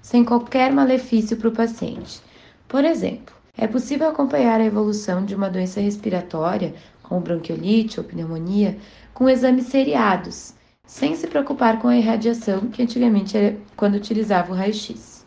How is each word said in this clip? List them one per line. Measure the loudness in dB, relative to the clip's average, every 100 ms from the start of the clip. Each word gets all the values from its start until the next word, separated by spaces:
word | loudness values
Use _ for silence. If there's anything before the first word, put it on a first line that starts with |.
sem | 2 4
qualquer | 4 2 0 0 2
malefício | 4 4 2 2 0 0 0
para | -2
o |
paciente. | 0 -2 -2 -8 -8 -14 -18 _ -20 -20 _ _
Por | 0 2
exemplo, | 2 -2 -6 -16 -20 _ -6
é | -2
possível | -2 -4 -2 0
acompanhar | 0 0 2 2 4
a | 2
evolução | 2 0 -2 -2 -4 -2
de | -4
uma | -4
doença | -2 -4 -2
respiratória, | -2 -2 -4 -4 -4 -4 -2 -2 -4 -8 -20 _
como | -6 -4
bronquiolite | -2 -6 -4 -6 2 2 2 -6
ou | -10
pneumonia, | -8 -8 -6 -2 0 0 -2 -14 -20 -20
com | 2 4
exames | 4 4 2 2
seriados, | 0 2 2 2 0 -2 -14 -18 _ _ _ _
sem | -6 -4
se | -4 -2
preocupar | -2 -2 0 2 2
com | 2
a | 4
irradiação | 4 2 0 -2 -2 -2 -2
que | -2
antigamente | -2 2 2 2 0 0
era | 0 0 -12 -2
quando | 0 0
utilizava | -2 -2 2 0 0
o | -2
raio-x. | -2 -4 -8 -14 -16 -20